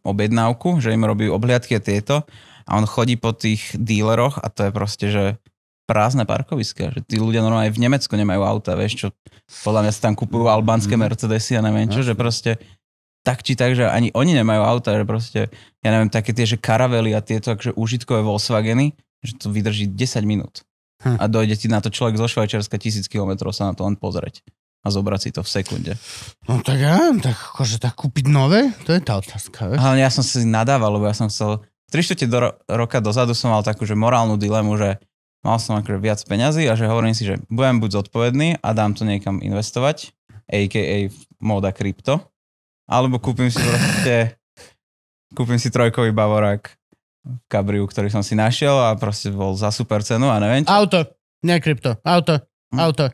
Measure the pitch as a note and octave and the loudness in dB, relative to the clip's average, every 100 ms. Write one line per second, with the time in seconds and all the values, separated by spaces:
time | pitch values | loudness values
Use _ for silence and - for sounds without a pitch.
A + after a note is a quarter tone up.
0 | - G2+ G#2+ A2+ A2+ A#2+ F3 F3 A2+ A2+ | -4 -2 0 2 2 0 0 0 2 2
1 | A2 G#2+ G#2+ F2 A#2+ B2 - A2+ G#2 G2+ | 2 0 0 0 2 0 2 -2 0 -2
2 | G#2 C#3+ D3 - - - - G#2 G#2+ - | 0 -2 -2 -14 -20 -20 -2 0 0 0
3 | A#2 A#2+ A#2 A2+ A2+ A2 - - A2 A2 | 0 0 -2 -2 -2 -2 -4 -8 -2 0
4 | G#2+ A#2 B2 C#3 A2+ - G2+ G#2 G2+ - | 2 2 2 0 -8 -4 -4 -2 -6 -4
5 | G2+ G#2 G2 G#2+ _ _ _ _ _ A2 | -2 0 -2 -4 _ _ _ _ _ 2
6 | G#2+ C3 A2 G#2 - D3 A2 - - - | 2 2 0 -2 -4 -4 -6 -6 -6 -6
7 | - A2 A2+ A2+ A2 A2+ A2 G#2+ B2 C3+ | -4 -2 0 2 2 2 0 0 2 2
8 | - G#2 G#2 F#2+ G2 G#2+ - F2+ G#2 B2 | 0 -2 0 0 0 -2 -2 -2 -2 -4
9 | G2+ - - _ _ - - G#2+ G#2+ G#2 | -8 -10 -20 _ _ -8 -2 2 2 0
10 | A#2+ G#2 G2+ A#2 A#2 G#2+ G#2+ A2+ G2+ A2+ | 0 -2 -2 0 2 4 4 2 2 0
11 | A2 B2 A2+ A2 A2 B2 A2 G#2+ G#2+ G#2+ | 0 -2 -2 -2 0 0 2 0 0 0
12 | B2+ A2 A#2 A2+ - A2 - _ _ _ | 0 0 -2 -2 -2 -4 -6 _ _ _
13 | _ _ - B2+ - C3 B2 B2+ A#2+ G#2 | _ _ -4 -4 -4 0 2 2 2 2
14 | A#2 - D3+ D#3 A2 G#2+ G#2+ A#2+ A#2 G#2+ | 0 2 2 4 4 2 2 2 0 0
15 | G2+ A2 A2+ G#2+ G#2+ - - _ A2 A2 | 0 -4 -4 -4 -4 -6 -20 _ 0 2
16 | A2 A2+ G#2+ A2+ A2+ A2+ - A2+ B2+ A#2+ | 2 0 -2 0 0 0 0 2 2 2
17 | A2 G#2+ G#2 A2 A2 G#2+ B2 - A2 B2 | 0 -2 -2 -4 -4 -4 -4 -4 -2 -4
18 | - A#2 G#2+ G#2 - A2+ A2 A#2 C#3+ - | -2 0 0 -2 0 0 2 2 2 -2
19 | _ _ A2+ A2 G#2+ G#2 G#2 G#2+ G2+ F#2+ | _ _ -14 -10 -6 -2 -2 -2 -4 -2
20 | B2+ B2 G#2+ G#2+ - - _ _ _ _ | -4 -2 0 -2 -4 -14 _ _ _ _
21 | C3 A#2 G#2+ A2 A2 G#2+ A2+ B2 A2 - | -2 0 0 2 2 0 0 0 -2 -2
22 | A#2+ A2 A#2 - A2 A2 G#2 G#2 A2+ G#2+ | -2 0 -2 0 -2 -2 -4 -6 -4 -4
23 | F#2+ A2 F#2+ G2 - G#2 G2+ F2 F#2+ G2+ | -4 -4 -4 -4 -6 -4 -4 -2 -4 -4
24 | F#2+ F2 - - _ _ _ _ G2+ G2 | -4 -6 -8 -14 _ _ _ _ -4 0
25 | G2+ G2 - - G2 G2+ F#2 - - A#2 | 0 -2 -4 -8 -6 -6 -4 -6 -6 -8
26 | - - - - - A#2+ - C3+ C#3+ F3 | -12 -18 -18 -18 -2 -2 0 0 4 4
27 | E4+ A#3+ C3 A2+ - - B2+ A2+ B2 - | 4 4 0 -4 -8 -4 -2 0 -4 -4
28 | C#3+ C3+ C3+ D3 C3+ G3 C#4 A3+ - E3+ | -4 -2 2 4 6 4 4 0 0 0
29 | - G2+ - G#2 - - G2 A#2 C3 C3 | 2 -4 -4 -12 -14 -8 -2 2 4 4
30 | C3+ A#2 B2 C3 A#2 A2 A#2 C#3 G#2+ G#2 | 4 2 0 0 2 2 2 2 2 2
31 | G#2 G#2 A2 - G#2+ G#2+ - _ _ D3+ | 0 0 -2 -2 -4 -4 -8 _ _ -2
32 | E3+ F3+ B2+ B2 A#2+ - - A2+ A#2 C3+ | -2 -2 0 2 0 -2 -6 -2 0 0
33 | G#2+ A2+ B2 A#2 B2 A2 G#2 G#2+ G#2 G#2 | 0 2 2 0 2 2 0 -4 -2 0
34 | A2+ B2 A2+ G#2 G2+ G#2+ G#2 G#2 G2+ G2+ | 2 4 2 0 0 0 0 0 0 -2
35 | _ _ _ _ - A2+ A2 G#2+ G#2 G2+ | _ _ _ _ -2 -2 0 -4 -2 -2
36 | G#2+ G#2+ - G2+ C3 D#3 D3+ A2+ A2 A2+ | -2 -2 -2 0 0 2 0 2 2 2
37 | A2+ A2+ G#2+ F#2+ - A2+ C3 A#2+ G#2+ G2+ | 0 0 -2 -4 -4 0 2 2 0 -2
38 | G2 A2+ A#2+ B2+ D#3 E3+ - A2 G#2+ G2 | -4 -2 0 2 0 0 -2 0 0 0
39 | A2 G2+ G2 G2 G2+ G2 G#2+ - C3 D#3 | -2 -2 -4 -4 -4 -4 -4 -2 -2 -2
40 | - _ _ - _ G#2 G2+ A2 F2 G2+ | -10 _ _ -20 _ -2 0 -2 -2 -2
41 | G2 - - _ G#2+ G#2 F#2+ F#2+ G2+ F#2+ | -4 -8 -20 _ -2 0 -2 -2 -6 -4
42 | - C#3+ - _ _ _ _ _ _ B2 | -2 -2 -2 _ _ _ _ _ _ 0
43 | C3 B2+ - A#2+ B2 A#2 - A#2 - - | 2 0 -2 0 0 0 0 2 2 0
44 | E3 A#2+ A2+ - _ _ - _ _ _ | 2 2 0 -4 _ _ -20 _ _ _
45 | _ _ _ - A#2+ A#2+ A#2+ - A#2 A2+ | _ _ _ -6 0 0 0 2 2 2
46 | A#2 G#2+ G#2+ G#2+ G#2 G#2 - _ _ _ | 0 2 2 2 2 -2 -6 _ _ _
47 | _ _ - B2 _ G#2 G2+ G#2 G2+ - | _ _ -16 -16 _ -2 0 -2 -2 -2
48 | G2+ G#2 G2 G#2+ A2 A#2+ C#3+ C#3 A#2+ G#2+ | -2 -2 -2 0 2 2 2 4 2 0
49 | G#2+ G#2 G#2 G2 F#2+ F#2+ G#2 G#2 A#2+ G#2+ | -4 -4 -6 -4 -2 -2 -2 -2 -2 -2
50 | G#2+ A2+ C3+ A2 G#2 B2+ D3+ G3+ G#3 F#3 | 0 0 2 2 2 2 4 4 4 2
51 | D#3 _ _ _ E3 F3 D#3+ C3+ C3+ A2+ | 0 _ _ _ 0 0 2 -2 -2 -4
52 | - F3 E3+ D3+ - _ _ B2+ E3 D3+ | 2 2 2 0 -2 _ _ 0 0 2
53 | C#3 | -2